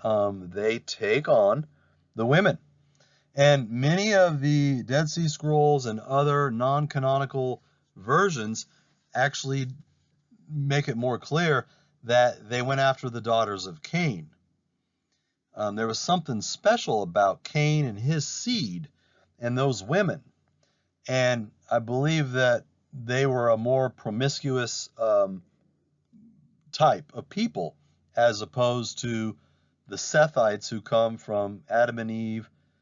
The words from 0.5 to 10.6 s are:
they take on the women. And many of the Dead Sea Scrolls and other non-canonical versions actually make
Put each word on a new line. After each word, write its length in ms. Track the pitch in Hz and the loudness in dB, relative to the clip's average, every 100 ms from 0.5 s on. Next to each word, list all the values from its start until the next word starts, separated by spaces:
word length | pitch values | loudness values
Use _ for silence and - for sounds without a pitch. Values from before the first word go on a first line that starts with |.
they 240 | 95 107 - | -4 -2 -2
take 500 | - - 104 127 160 | -6 -6 0 0 4
on 380 | 123 101 127 151 _ _ _ _ | 4 4 2 -4 _ _ _ _
the 100 | 107 | -4
women. 320 | 117 160 196 - _ _ _ _ _ _ _ | 2 4 4 0 _ _ _ _ _ _ _
And 340 | 139 143 139 110 | 2 4 4 2
many 460 | 120 139 180 214 | -2 2 2 4
of 260 | 196 180 147 | 4 4 4
the 440 | 147 147 143 131 | 2 2 2 0
Dead 240 | 101 139 156 | 0 0 0
Sea 180 | 170 160 | -2 -4
Scrolls 600 | 151 151 151 147 143 123 | -2 0 2 4 2 0
and 120 | 110 | -6
other 540 | 120 139 147 143 139 | -2 0 2 2 0
non-canonical 1080 | 113 131 143 147 143 131 139 135 135 127 127 _ _ _ - | 0 0 0 -2 -2 0 0 -2 -4 -4 -6 _ _ _ -12
versions 720 | 95 160 202 139 107 113 - _ _ _ _ | 0 2 2 0 -6 -8 -10 _ _ _ _
actually 540 | 123 139 - 135 135 131 135 - _ _ _ _ _ - | -2 -2 -2 -4 -4 -6 -10 -20 _ _ _ _ _ -10
make 380 | 147 | -4